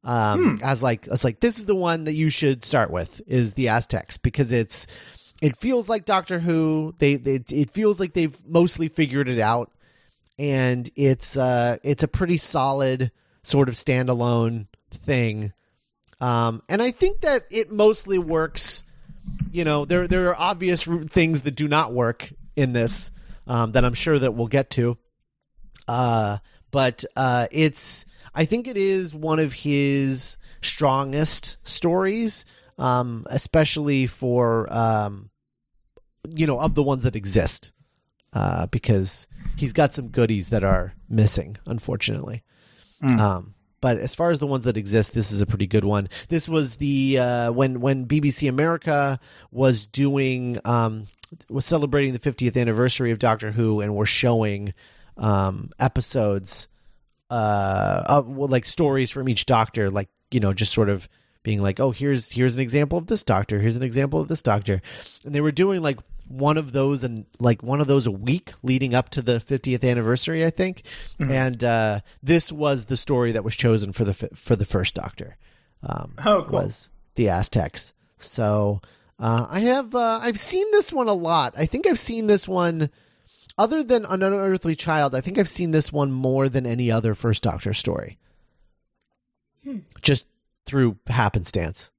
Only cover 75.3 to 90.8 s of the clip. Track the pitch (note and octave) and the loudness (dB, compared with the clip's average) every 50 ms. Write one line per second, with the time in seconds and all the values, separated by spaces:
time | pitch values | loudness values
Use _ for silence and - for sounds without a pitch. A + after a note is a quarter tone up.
75.3 | - - - _ _ _ _ _ _ _ - - G1+ G1+ G1+ - - - - G#3 | -18 -20 -20 _ _ _ _ _ _ _ -10 -8 -8 -8 -8 -12 -14 -2 2 2
76.3 | G#3 F#3+ - - - - F#2 G2+ A2 - - - - - - _ _ - A#2 G2+ | 2 2 2 0 -2 -2 -2 -2 -6 -12 -18 -20 -20 -20 -20 _ _ 0 2 2
77.3 | F2 F2 G2 - - G#2+ E2 - - - - - _ _ _ _ _ _ - - | 2 0 0 0 0 0 -2 -2 -6 -10 -14 -14 _ _ _ _ _ _ -16 -12
78.3 | - - A2 G#2 G#2 G#2 G#2 G2+ G2+ G2 - - _ _ _ _ _ _ A2 A2+ | -4 -2 0 2 2 2 2 0 0 -2 -6 -12 _ _ _ _ _ _ -2 0
79.3 | A#2 A#2 A#2+ - D3 F#3 A3 A#3+ B3+ C#4 C4+ A3 A#3+ B3 A#3+ A3+ A3+ A3+ - A#3+ | 0 0 0 -2 -2 0 2 2 2 2 0 -2 -2 0 0 0 0 0 -2 -4
80.3 | A3+ G#3 - - F4+ F#4 G4+ A4 G#4 G#4 - - F4 C4+ B3 A3 G3+ F3+ E3+ D#3+ | -2 0 -2 0 0 0 0 4 2 2 2 2 -2 -2 0 0 0 0 0 2
81.3 | E3+ D#3+ C3+ A#2+ - - D#3+ D#3+ - C4 - G4 E4+ A3+ - - A3+ A3+ A3 G#3 | 2 2 2 0 -2 -2 -4 -2 -2 -4 -2 -2 -2 -2 -2 -2 -4 -2 2 4
82.3 | G#3 G3 - - F#3+ F3+ F3 E3+ E3 D#3+ D#3 D3 _ _ _ _ _ _ _ _ | 2 2 2 -2 0 0 0 0 2 0 -2 -2 _ _ _ _ _ _ _ _
83.3 | _ _ _ _ - - G#3 A3 D4+ D#4 D4 A#3 B3+ A#3 G#3 - F#3 F#3+ F#3+ G3 | _ _ _ _ 0 0 2 2 2 -2 2 2 2 2 2 -2 -2 0 2 2
84.3 | G3 G3+ G3 F#3+ F#3+ F#3 - E3+ D#3 - - E3+ D#3+ D#3 D3 C#3 B2 C3 B2+ F3+ | 2 2 2 0 0 0 0 -2 -4 -2 -2 0 2 2 2 2 0 -2 -4 -2
85.3 | F#3+ B3 G3 D#3+ - - F3+ E3 D#3 D#3 D3 - - D3 C#3+ C#3 C3 C3 C3 C3 | 0 0 0 0 0 -2 -2 2 2 2 2 2 0 -2 0 0 0 0 0 0
86.3 | C3 C3+ C3+ C3+ A#2+ C3+ B2+ A#2+ A#2 A#2+ B2 A#2+ A2 A2+ G#2+ A2+ G#2+ - - A#2 | 2 2 2 2 0 -2 -2 -2 -2 0 0 2 0 2 2 0 -2 0 0 -2
87.3 | G#2+ - - A2+ D#2+ E2 - G2+ G#2+ - - - - - - - - _ _ _ | -2 0 0 -2 -4 -2 -4 -4 -4 -2 -2 -4 -4 -4 -6 -10 -16 _ _ _
88.3 | _ _ _ _ _ _ _ _ _ _ _ _ _ _ _ _ _ _ _ _ | _ _ _ _ _ _ _ _ _ _ _ _ _ _ _ _ _ _ _ _
89.3 | _ _ _ _ _ _ - C#4 C4+ G#3 D3+ _ _ - - - C#3+ B2 - _ | _ _ _ _ _ _ -14 -12 -12 -12 -12 _ _ -2 0 2 2 2 -2 _
90.3 | _ _ _ _ _ _ _ - C3+ C#3 | _ _ _ _ _ _ _ -4 0 2